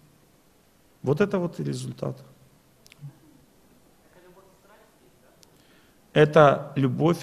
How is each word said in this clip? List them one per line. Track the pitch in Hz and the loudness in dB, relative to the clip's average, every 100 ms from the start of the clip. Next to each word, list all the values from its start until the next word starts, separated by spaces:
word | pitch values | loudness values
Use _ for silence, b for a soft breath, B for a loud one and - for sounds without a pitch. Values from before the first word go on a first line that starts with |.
| _ _ _ _ _ _ _ _ _ _ | _ _ _ _ _ _ _ _ _ _
Вот | 127 151 | -4 -2
это | 202 202 | 0 -2
вот | 175 170 | -6 -6
и | |
результат. | 143 131 127 127 139 131 - - _ _ _ _ - - 143 - - - _ _ _ _ _ _ _ 180 180 185 190 _ 190 214 _ _ _ _ _ _ - _ b b b _ _ | -8 -8 -10 -10 -10 -10 -18 -20 _ _ _ _ -20 -20 -20 -20 -20 -20 _ _ _ _ _ _ _ -20 -20 -20 -20 _ _ -20 _ _ _ _ _ _ -20 _ b b b _ _
Это | 151 151 160 139 - - 139 | 2 4 6 6 4 -4 -2
любовь, | 131 123 156 170 | -2 0 -2 -2